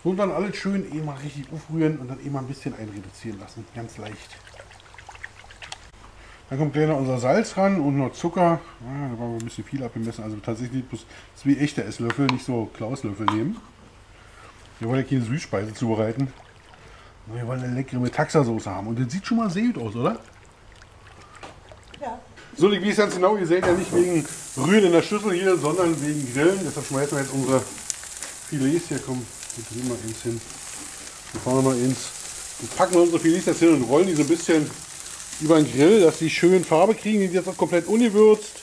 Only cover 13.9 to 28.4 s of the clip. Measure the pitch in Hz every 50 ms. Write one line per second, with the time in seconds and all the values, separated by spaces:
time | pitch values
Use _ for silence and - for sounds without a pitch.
13.9 | - - - - - - - - - - - - - - - - - - 113 113
14.9 | 127 135 127 - 139 131 117 110 127 165 - - - 98 104 110 107 - 127 113
15.9 | 113 107 110 113 117 - 139 131 - - - - - - - - - - - -
16.9 | - - - - - - - 107 110 120 120 113 131 127 127 127 123 127 135 -
17.9 | - 123 123 123 - - 147 - - 160 139 117 113 110 - 107 92 92 98 110
18.9 | 117 120 131 117 131 196 - - 233 226 226 208 160 190 226 247 214 160 117 110
19.9 | 101 117 127 175 226 - - - - - - - - - - - - - - -
20.9 | - - - - - - - - - - - - - - - - - - - -
21.9 | - - 285 240 247 - - - - - - - - - 156 208 208 185 180 208
22.9 | 190 208 208 - - 180 180 190 214 208 185 156 170 185 185 185 175 185 185 -
23.9 | - 175 175 180 180 160 139 - - - - - - 135 131 156 196 220 202 175
24.9 | 170 165 160 - 208 208 208 214 180 170 190 190 185 170 139 151 160 185 180 170
25.9 | 165 143 139 147 151 151 139 123 117 135 147 175 196 190 185 143 - 147 127 -
26.9 | 139 135 143 143 165 143 135 127 139 135 131 123 131 127 - - - - - -
27.9 | - - - - - - - - - -